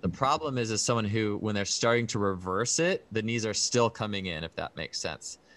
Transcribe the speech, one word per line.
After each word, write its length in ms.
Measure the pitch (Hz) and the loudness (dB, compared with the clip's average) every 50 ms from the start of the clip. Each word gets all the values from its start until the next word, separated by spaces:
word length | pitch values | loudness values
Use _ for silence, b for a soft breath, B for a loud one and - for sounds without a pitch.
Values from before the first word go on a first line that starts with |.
| - | -4
The 60 | 90 | -4
problem 480 | 85 - 135 131 147 156 156 147 131 | -2 0 2 2 2 2 0 0 -2
is, 140 | 127 117 110 | 0 0 0
is 100 | 110 104 - | 0 0 2
someone 220 | - 123 113 110 | 2 2 2 2
who, 340 | 101 104 113 110 104 104 - | 0 2 2 2 0 0 0
when 160 | - 110 104 | -2 0 0
they're 100 | 101 101 | 0 0
starting 420 | - - - - 117 117 120 117 113 | -2 0 2 4 4 4 4 2 0
to 120 | - 110 | 0 0
reverse 580 | 101 98 95 90 90 92 92 98 117 120 - - | 0 0 0 -2 -2 -2 -2 0 0 0 0 2
it, 280 | 165 175 196 - - - | 2 2 0 -2 -4 -4
the 120 | 104 110 110 | -4 -2 -2
knees 220 | 113 117 117 107 | 0 0 0 0
are 100 | 110 101 | -2 0
still 360 | - - - - 120 117 113 | -2 -2 2 4 4 4 4
coming 360 | - - 113 107 101 98 95 | 2 0 -4 -4 -2 -2 -4
in, 180 | 92 85 78 82 | -4 -4 -4 -6
if 100 | 80 - | -6 -6
that 220 | - 80 - - | -6 -8 -8 -6
makes 240 | 85 80 - - - | -8 -8 -8 -6 -6
sense. 380 | - 87 76 - - - - b b b b | -6 -6 -8 -8 -12 -14 -16 b b b b